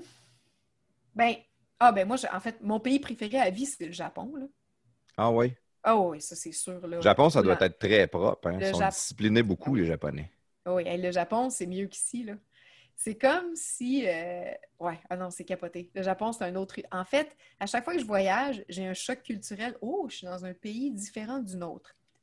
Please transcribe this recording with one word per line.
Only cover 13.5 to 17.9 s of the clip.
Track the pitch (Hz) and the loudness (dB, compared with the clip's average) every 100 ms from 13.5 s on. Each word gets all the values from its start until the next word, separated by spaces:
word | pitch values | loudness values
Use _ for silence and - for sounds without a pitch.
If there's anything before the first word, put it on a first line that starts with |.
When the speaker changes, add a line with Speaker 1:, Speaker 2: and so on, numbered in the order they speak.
| 330 | -8
Speaker 1:
si, | - - 247 269 208 | -8 -6 -2 0 0
euh... | 165 175 175 - - - - | -2 -4 -8 -8 -12 -16 -8
Ouais, | 170 165 - | -6 -6 -8
ah | 180 | -8
non, | 180 | -8
c'est | - 175 | -10 -10
capoté. | 180 170 175 175 190 | -8 -8 -12 -12 -6
Le | |
Japon, | 185 185 214 | -2 -2 -2
c'est | 226 | -4
un | 180 185 | -4 -4
autre, | 190 - - | -6 -10 -8
en | 185 185 | -8 0
fait, | 277 302 - _ - | 0 0 -8 _ -10
à | 202 | -4
chaque | 240 | -4
fois | 285 | -2